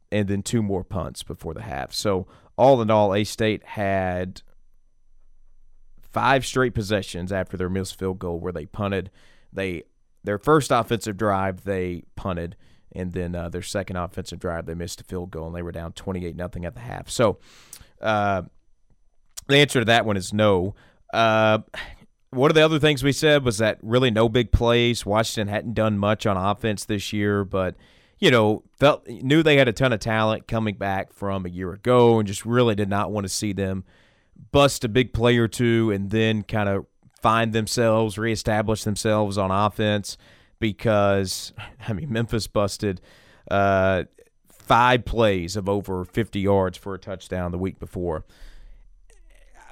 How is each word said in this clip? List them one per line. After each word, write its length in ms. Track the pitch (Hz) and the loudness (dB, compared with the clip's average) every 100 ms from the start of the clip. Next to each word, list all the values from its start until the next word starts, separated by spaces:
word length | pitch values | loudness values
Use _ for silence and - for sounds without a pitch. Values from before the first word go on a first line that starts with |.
| _ | _
and 160 | 101 98 | -2 -2
then 160 | 101 | -2
two 200 | - 120 | -2 -2
more 200 | 104 95 | 0 -4
punts 400 | 92 87 69 - | -6 -8 -8 -10
before 320 | - - 85 | -14 -12 -12
the 80 | 82 | -12
half. 300 | 110 67 64 | -10 -10 -8
So 340 | - 107 95 95 - _ - | -6 -2 -2 -4 -14 _ 4
all 260 | 127 131 | 6 6
in 80 | 110 | 4
all, 240 | 107 104 | 4 4
A-State 480 | 101 107 - 110 101 | 2 -2 -2 -2 -2
had 800 | - - 98 98 92 90 92 - - - - - _ _ _ - - - - - - - - - | -6 -4 -2 0 -2 -4 -6 -10 -20 -20 -20 -20 _ _ _ -20 -20 -20 -20 -20 -20 -20 -20 -20
five 440 | - 113 117 135 | -10 -2 2 2
straight 300 | - 131 127 | 0 0 0
possessions 560 | 117 98 104 95 87 90 | 0 -2 -2 -2 -8 -4
after 260 | 98 92 90 | -4 -4 -4
their 120 | 90 | -4
missed 280 | 95 90 - | -4 -6 -6
field 220 | 95 95 | -6 -4
goal 220 | 90 85 | -6 -6
where 120 | 90 | -6
they 140 | 85 76 | -8 -10
punted. 460 | - 101 98 90 - - _ _ | -6 -4 -4 -6 -12 -20 _ _
They, 320 | 98 98 85 - _ _ _ | -6 -6 -6 -12 _ _ _
their 140 | 101 104 | -6 -2
first 340 | - 156 131 | 2 2 4
offensive 440 | 123 113 117 110 95 | 0 0 -2 -4 -2
drive, 460 | 107 98 98 87 | 0 0 -2 -4
they 400 | 98 95 90 87 - - | -4 -4 -4 -6 -12 -10
punted, 400 | 98 87 85 101 - _ - | -6 -6 -8 -12 -20 _ -16
and 200 | - 92 | -10 -8
then, 220 | 90 87 | -6 -6
uh, 160 | 87 85 | -6 -8
their 100 | 87 | -10
second 360 | 90 101 92 92 | -8 -8 -6 -6
offensive 420 | 87 - 87 82 | -8 -8 -12 -8
drive, 260 | 90 82 | -6 -6
they 80 | 82 | -8
missed 300 | 82 85 - | -8 -10 -12
a 20 | |
field 260 | - 92 87 | -12 -10 -10
goal, 180 | 80 82 | -10 -10
and 60 | |
they 60 | 85 | -10
were 120 | 87 | -10
down 200 | 85 82 | -10 -12
twenty-eight 420 | - - 92 87 | -12 -8 -8 -8
nothing 300 | 80 90 87 | -8 -10 -8
at 100 | 87 | -10
the 60 | - | -10
half. 300 | 120 - - | -14 -14 -6
So, 280 | - 110 - - - - - - - | 0 2 0 -8 -20 -20 -20 -20 -8
uh, 420 | 110 107 101 95 87 _ _ _ _ _ _ _ _ - - | -2 0 0 -2 -4 _ _ _ _ _ _ _ _ -10 2
the 80 | 139 | 4
answer 220 | 143 131 | 6 4
to 40 | |
that 220 | 110 117 107 | 4 4 4
one 100 | 98 | -2
is 160 | 85 | -2
no. 420 | 107 107 92 95 - _ _ - | 2 4 4 0 -8 _ _ -6
Uh, 460 | 113 113 110 110 110 - - - - - _ _ | 0 2 4 4 2 -2 -14 -14 -16 -20 _ _
one 200 | 127 147 | 0 4
of 40 | |
the 100 | 156 | 6
other 140 | 156 156 | 4 4
things 260 | 151 139 | 2 2
we 80 | 139 | 0
said 320 | 131 156 147 | 2 4 4
was 140 | 123 104 | 2 0
that 200 | 110 - | 0 0
really 280 | 110 123 131 | 0 2 4
no 200 | 107 117 | 4 4
big 200 | 123 113 | 2 2
plays. 540 | - 117 120 120 117 | 2 4 4 2 0
Washington 480 | 98 107 113 - 104 | 0 0 0 -2 -4
hadn't 220 | 104 104 | -4 -4
done 240 | 107 110 101 | -2 0 2
much 260 | 101 107 | 0 0
on 140 | 110 95 | 0 0
offense 480 | 95 104 113 98 - | 0 -2 -4 -4 -4
this 260 | 104 - | -6 -4
year, 320 | 107 104 101 | -2 0 0
but, 300 | 95 95 92 - _ _ _ - | -2 -2 -2 -6 _ _ _ 0
you 120 | 175 | 4
know, 320 | 120 107 107 - - | 6 4 0 -6 2
felt, 280 | 139 131 - | 2 2 -4
knew 360 | 107 131 156 | -8 0 4
they 160 | 156 143 | 6 4
had 100 | 123 | 4
a 60 | |
ton 180 | - 131 | 2 0
of 80 | 107 | 0
talent 480 | 113 110 110 110 - | -2 0 0 -2 -4
coming 280 | 113 107 92 | -4 -4 -4
back 360 | 98 95 - | -4 -4 -8
from 320 | - 101 98 | -8 -6 -6
a 60 | 90 | -6
year 240 | 90 92 | -8 -8
ago 440 | 98 123 123 117 113 | -4 2 6 6 6
and 80 | 104 | 2
just 200 | 104 110 | -4 -2
really 280 | 123 120 | 2 2
did 140 | 101 98 | 2 0
not 220 | 101 92 | -2 -2
want 140 | 104 | -4
to 40 | 98 | -4
see 240 | - 107 | -4 -4
them 320 | 95 95 95 - _ _ _ _ - - | -4 -4 -4 -10 _ _ _ _ -20 -2
bust 320 | 143 139 - | 4 4 2
a 40 | 120 | -2
big 240 | 113 117 | 0 0
play 240 | 110 120 120 | 2 2 4
or 120 | 113 | 2
two 420 | - 120 113 113 | 2 2 2 2
and 200 | 98 98 | 0 -2
then 320 | 110 110 110 | 0 0 0
kind 260 | - 107 101 | -2 -4 -2
of 160 | 98 - _ _ _ | -2 -6 _ _ _
find 320 | 117 113 113 | 2 2 2
themselves, 640 | 110 107 123 113 110 110 104 | 0 -2 0 2 4 2 -2
reestablish 680 | 113 107 - 107 107 110 | -4 -2 -2 -2 0 -2
themselves 520 | 107 101 110 107 104 98 | -4 -2 0 0 0 0
on 140 | 95 | 0
offense 640 | 98 104 - 107 104 98 - - - _ - | 2 0 0 -2 -2 -4 -14 -20 -20 _ -6
because, 920 | 113 98 117 104 101 98 95 - - - - - 110 | -6 -2 0 2 4 2 -2 -6 -12 -16 -20 -12 -8
I 60 | |
mean, 180 | 95 151 | -6 -4
Memphis 360 | 117 117 113 - | -4 -2 -4 -2
busted, 560 | 107 101 - 104 90 - - _ _ - | -2 -2 -2 -4 -4 -10 -20 _ _ -4
uh, 540 | 98 98 95 95 95 - _ _ _ _ | 2 4 4 2 0 -4 _ _ _ _
five 560 | - - 117 123 127 | -8 2 4 6 4
plays 500 | - 110 110 95 85 | 0 0 2 2 -2
of 140 | 104 95 | -4 -2
over 380 | 101 92 92 90 | -2 -4 -6 -6
fifty 340 | 117 110 101 | -4 -4 -2
yards 380 | 98 98 92 - | 2 2 2 -4
for 160 | 101 | -12
a 40 | 95 | -14
touchdown 540 | - 95 - 92 87 | -12 -14 -8 -6 -6
the 60 | 90 | -4
week 200 | 95 - | -6 -8
before. 460 | - 95 87 78 - _ - - - - - - - - - - - - - | -12 -8 -6 -6 -10 _ -20 -20 -20 -20 -20 -20 -20 -20 -20 -20 -20 -20 -20